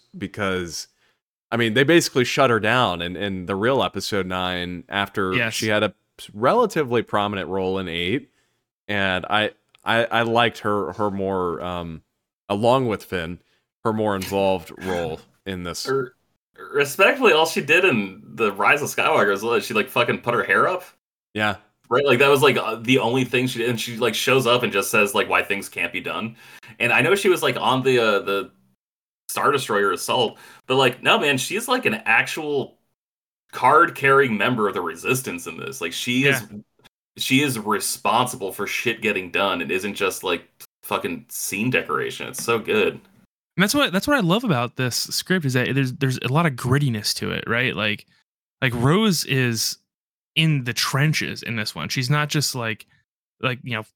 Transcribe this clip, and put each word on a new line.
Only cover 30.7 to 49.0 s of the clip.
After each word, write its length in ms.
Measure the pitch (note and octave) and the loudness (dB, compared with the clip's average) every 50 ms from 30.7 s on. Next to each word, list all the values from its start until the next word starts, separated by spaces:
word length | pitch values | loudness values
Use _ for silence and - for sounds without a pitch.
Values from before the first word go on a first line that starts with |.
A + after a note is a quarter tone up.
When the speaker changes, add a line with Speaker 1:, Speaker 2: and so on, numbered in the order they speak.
| C3 | 2
Speaker 3:
like, 260 | C3+ C3+ A#2+ - - - | 4 4 4 2 0 2
no, 160 | D3+ F#3+ A3+ | 2 2 4
man, 180 | F3 C#3+ C3+ C3 | 4 2 0 0
she's, 280 | - - E3 G#3+ A#3+ | -2 -4 -4 -6 -2
like, 180 | - B3+ B3 B3+ | -2 -2 0 0
an 80 | - A2 - - | -2 -2 -2 0
actual 720 | - A2+ A#2+ C3+ C3 - E3+ D#3 D3 D3 C#3 A2+ - - _ _ _ _ _ _ _ _ _ _ _ _ _ _ _ - | 2 2 2 2 0 -4 -6 -6 -4 -2 -4 -4 -6 -12 _ _ _ _ _ _ _ _ _ _ _ _ _ _ _ -10
card-carrying 840 | - - B2+ D3 F#3 F3 D3 C3 - C3+ C#3 C#3 C#3 C#3 B2 A2 | 2 4 6 8 8 6 4 2 0 2 4 6 6 6 4 2
member 320 | G2+ G2+ B2 B2+ A2 G#2 G2 | 0 2 0 2 2 0 0
of 60 | F#2 | 0
the 60 | G2 | -2
Resistance 640 | F2 E2 D#2+ E2 F2+ G2+ C3 B2+ - G#2+ F2+ E2+ - | -4 -4 -8 -6 -2 -2 -2 0 -2 -6 -8 -8 -10
in 100 | E2+ D#2+ | -12 -12
this. 240 | E2 E2+ - - - | -10 -12 -12 -10 -8
Like, 120 | F2 E2+ E2 | -8 -8 -6
she 320 | - - A#2+ A#2+ B2+ C3+ | -6 -4 -2 0 2 2
is, 140 | C#3+ C#3 B2+ G#2+ - | 2 2 0 -2 -8
Speaker 2:
Yeah. 80 | G#2 G#2 - _ _ _ _ - _ _ _ _ _ A2+ | -14 -18 -18 _ _ _ _ -20 _ _ _ _ _ -8
Speaker 3:
she 240 | - - C3+ C3+ D3 | -2 2 2 4 4
is 160 | C#3+ B2+ A2+ | 2 -2 -4
responsible 920 | G#2+ G#2+ G#2+ F#2+ - - - - - G2+ G#2 A#2+ B2+ B2 - - G2 F#2+ F#2 | -2 -2 -2 -2 -2 -4 -6 -4 -2 0 2 2 0 0 -4 -6 -8 -8 -6
for 140 | - G2+ | -6 -8
shit 360 | G2+ - - - A#2 A2+ - G#2+ | -6 -6 -4 -2 -2 -4 -2 -2
getting 280 | G#2+ G2+ F#2 F#2 F2+ | -2 -2 -2 -4 -4
done 300 | E2+ F2 G2 G2 F2+ F2 | -2 -2 0 0 0 -2
and 100 | - D2 | -2 -2
isn't 240 | E2+ F#2 G2+ G#2 F#2+ | -2 -2 -2 -4 -4
just, 280 | - G2 F#2+ F2+ - - | -2 -2 -2 -2 -4 -4
like, 240 | F#2 F2 E2+ - _ _ _ - - _ _ - | -4 -4 -4 -6 _ _ _ -20 -20 _ _ -8
fucking 420 | - G#2 F#2+ - F#2+ E2+ D2+ - _ | -4 -4 -4 -2 -4 -6 -8 -12 _
scene 420 | - - - - F#2+ G2 A2 B2+ | -10 -10 -8 -6 -4 -2 -2 0
decoration. 580 | B2+ E2+ - - D2+ C2+ B1+ A#1 - - C#2 A#1+ | 0 -2 -2 -2 -4 -4 -4 -6 -6 -8 -12 -10
It's 140 | - - - | -10 -8 -4
so 160 | - A#2 A2+ | -2 -2 -2
good. 360 | - D#2+ F2 G#2+ F#2 E2+ - - - _ _ _ _ _ _ _ _ _ _ | 0 0 0 2 2 0 -2 -6 -16 _ _ _ _ _ _ _ _ _ _
Speaker 2:
And 60 | - F#3+ | -2 -2
that's 120 | G#3 - | 0 2
what, 180 | D4 C#4 G#3 D#3+ | 0 0 0 0
that's 160 | F#3+ - - | -2 0 0
what 80 | D4 | 0
I 40 | C4+ | 2
love 240 | G3 D#3+ F3+ A3+ C4 | 2 2 2 0 2
about 320 | A#3 D#3 A#2+ B2 A#2 - | 0 0 0 0 -4 -4
this 200 | - B2+ B2 - | -4 -4 -2 -2
script 480 | - - - - - - - F#3 F#3 D3+ | -4 -6 -4 -6 -6 -2 -2 -2 0 0
is 80 | C3+ B2 | 0 0
that 220 | B2+ B2 E2+ B2+ | 0 0 0 0
there's, 180 | C#3 C#3 B2+ B2+ | 0 0 -2 -2
there's 240 | - C#3 C3 B2+ - - | -2 -2 -2 0 -2 -4
a 40 | A#2+ C3 | -2 0
lot 140 | D#3+ E3+ | 2 2
of 80 | D#3+ C3 | 0 -2
grittiness 600 | A#2+ - B2+ C3 C#3+ D3 C3+ A2+ G#2 G#2 - - | -2 0 2 2 2 2 2 0 -2 -4 -4 -4
to 140 | - G#2+ F#2+ F2+ | -4 -4 -4 -4
it, 120 | F2 - | -4 -4
right? 300 | - - A#2 B2 B2 C2+ | -2 -2 0 0 -2 -2
Like, 300 | E2 G#2+ G#2+ G#2+ - - _ _ _ _ _ _ _ _ _ _ _ C3 | -2 -2 -2 -2 -4 -8 _ _ _ _ _ _ _ _ _ _ _ -2
like, 100 | C3 A2 | -2 0
Rose 500 | A#2+ A#2 C3+ D#3+ G3+ | 2 2 4 4 4